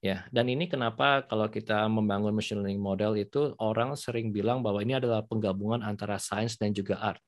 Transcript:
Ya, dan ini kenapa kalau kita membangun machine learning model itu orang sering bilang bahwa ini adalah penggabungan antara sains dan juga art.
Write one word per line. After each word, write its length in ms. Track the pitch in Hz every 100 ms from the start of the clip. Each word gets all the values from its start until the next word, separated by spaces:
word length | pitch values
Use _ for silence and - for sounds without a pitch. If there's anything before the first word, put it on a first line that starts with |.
Ya, 240 | 98 95 -
dan 160 | 123 123
ini 160 | 127
kenapa 640 | 175 139 117 113 139 139 131
kalau 160 | 110 107
kita 320 | 107 107 107 110
membangun 400 | 110 104 98 104
machine 320 | 107 104 104
learning 160 | 98 98
model 400 | 101 98 107 107
itu 320 | 104 143 147 -
orang 400 | 110 110 123 143
sering 320 | - 117 113
bilang 320 | 104 101 127
bahwa 160 | 117 101
ini 160 | 107 131
adalah 240 | 123 110 110
penggabungan 560 | 110 107 95 104 120
antara 320 | 113 104 104 101
sains 400 | - 101 117 113
dan 160 | 107
juga 240 | 104 98 95
art. 240 | 107 -